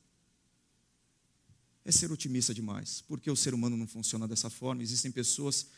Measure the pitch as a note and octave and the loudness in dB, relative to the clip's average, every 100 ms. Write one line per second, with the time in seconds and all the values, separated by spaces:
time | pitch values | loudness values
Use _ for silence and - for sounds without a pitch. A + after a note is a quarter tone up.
0 | _ _ _ _ _ _ _ _ _ _ | _ _ _ _ _ _ _ _ _ _
1 | _ _ _ _ _ - _ _ - D#3 | _ _ _ _ _ -20 _ _ 4 4
2 | E3+ D#3 C#3 B2 A#2+ A2 G#2+ G2+ G#2 - | 4 -2 0 2 2 0 -4 -6 -6 -8
3 | - C#3+ - C3+ C#3 B2 A#2+ A#2 A2+ A2 | -6 -6 0 2 2 2 2 0 -2 -4
4 | A2 A2 A2 A2 A2+ - B2+ B2 A2+ B2 | -2 -2 -2 -2 -2 -4 -4 -2 -2 -2
5 | C3 B2+ A#2+ - C#3+ C3+ - | -2 0 0 2 2 0 -2